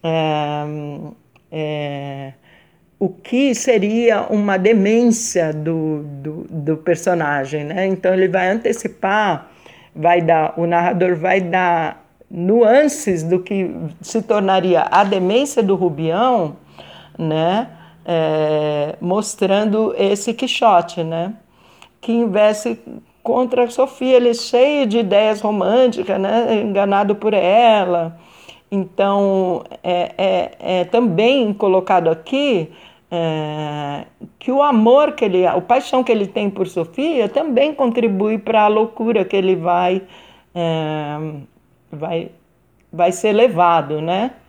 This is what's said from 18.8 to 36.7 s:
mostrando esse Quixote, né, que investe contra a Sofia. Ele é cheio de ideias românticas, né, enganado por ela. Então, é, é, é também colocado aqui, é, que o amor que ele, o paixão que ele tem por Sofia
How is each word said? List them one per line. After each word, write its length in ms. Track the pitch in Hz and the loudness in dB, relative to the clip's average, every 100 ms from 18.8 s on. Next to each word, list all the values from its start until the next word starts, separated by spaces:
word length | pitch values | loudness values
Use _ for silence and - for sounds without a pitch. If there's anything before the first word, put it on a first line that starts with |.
| 147 - | -4 -6
mostrando 960 | 175 196 214 - 190 196 214 214 220 - | -4 -2 -4 -4 0 0 0 0 -2 0
esse 380 | 196 202 202 | 0 0 -4
Quixote, 680 | 226 262 - 233 180 170 - | -4 -4 2 4 4 2 -6
né, 300 | 160 165 175 220 _ _ _ _ - _ | -6 -4 -6 -8 _ _ _ _ -20 _
que 120 | - | -2
investe 680 | 233 233 190 214 208 240 226 - - _ _ | 0 0 4 2 2 -4 -8 -12 -20 _ _
contra 420 | - 254 254 254 | -2 0 0 0
a 60 | 240 | 0
Sofia. 460 | 240 262 - 254 254 | 0 -2 0 4 4
Ele 140 | 240 | 4
é 40 | |
cheio 500 | 233 - 247 269 294 254 | 0 0 2 4 4 0
de 120 | 226 | 0
ideias 420 | 202 202 214 214 | 2 2 2 0
românticas, 800 | 214 208 185 233 254 220 370 196 | -2 -2 2 4 4 2 -2 -2
né, 400 | 196 220 233 226 | 0 0 2 0
enganado 540 | 208 196 202 196 202 | 0 0 2 2 2
por 180 | 202 214 | 0 0
ela. 840 | 202 175 208 240 214 180 175 165 165 - - - - _ | 2 4 6 6 4 2 -2 -4 -8 -20 -20 -20 -20 _
Então, 960 | 202 190 - 196 202 202 196 185 175 - - | -6 -4 -2 0 2 2 0 0 -4 -8 -10
é, 280 | - 180 175 - | -4 -2 -4 -2
é, 320 | 190 185 - - | 0 0 -4 -8
é 260 | - 185 | -4 -2
também 680 | 175 233 247 170 226 277 220 | 0 0 0 2 2 2 0
colocado 560 | 202 202 185 185 190 165 | 0 2 0 2 2 2
aqui, 600 | 165 - 262 285 214 160 - - _ _ | -2 -4 -2 0 0 -4 -12 -20 _ _
é, 960 | 175 165 156 151 151 151 147 143 143 - _ - _ | -4 -2 -4 -6 -6 -6 -6 -8 -8 -12 _ -20 _
que 100 | - | -4
o 100 | 262 | 0
amor 520 | 294 240 220 262 302 | 2 4 6 6 4
que 120 | 302 | 0
ele, 220 | 214 180 180 | 0 2 2
o 160 | - | 0
paixão 400 | 170 240 - 262 | 2 0 2 -2
que 80 | 247 | 2
ele 160 | 226 196 | 0 0
tem 240 | 220 208 | -2 -4
por 160 | 196 | -4
Sofia 640 | 185 | -4